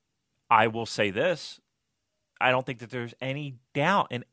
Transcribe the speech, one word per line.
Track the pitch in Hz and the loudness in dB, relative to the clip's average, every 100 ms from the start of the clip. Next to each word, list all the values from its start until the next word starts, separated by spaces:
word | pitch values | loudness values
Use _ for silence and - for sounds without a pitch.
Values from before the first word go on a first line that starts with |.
| _ _ _ _ - | _ _ _ _ 4
I | 113 113 | 6 6
will | 113 | 2
say | 110 - 104 | -4 -2 0
this. | 98 175 160 - - _ _ _ _ _ _ _ - | 0 -2 -2 -8 -18 _ _ _ _ _ _ _ -2
I | 127 | 2
don't | 127 | 2
think | 131 117 | -2 -10
that | 120 | -10
there's | 127 120 - | -8 -8 -8
any | 131 139 143 123 _ | -8 -6 -8 -12 _
doubt | 139 156 196 - | 0 2 2 0
in | 123 - | -4 -6